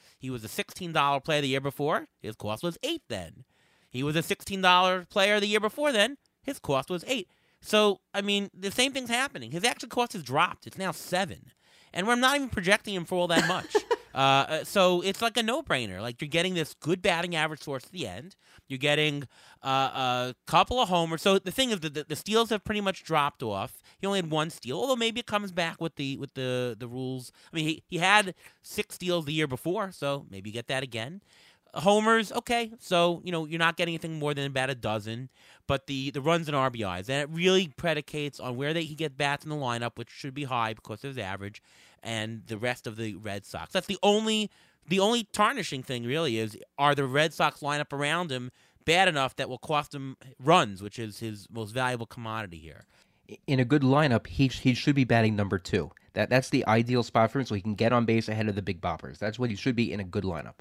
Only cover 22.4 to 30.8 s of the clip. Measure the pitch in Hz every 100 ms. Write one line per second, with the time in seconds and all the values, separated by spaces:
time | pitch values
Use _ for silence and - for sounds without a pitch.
22.4 | 233 214 - 208 196 185 - 160 143 -
23.4 | 117 98 117 - - _ 196 196 160 156
24.4 | 156 - 117 147 262 247 226 226 - 208
25.4 | 202 175 165 - 165 - 139 135 139 -
26.4 | 127 127 123 107 120 123 127 131 123 -
27.4 | - 165 156 160 - 170 185 208 190 -
28.4 | - _ - - - - 180 175 147 156
29.4 | 151 131 165 196 190 180 143 139 - 98
30.4 | 190 110 - 135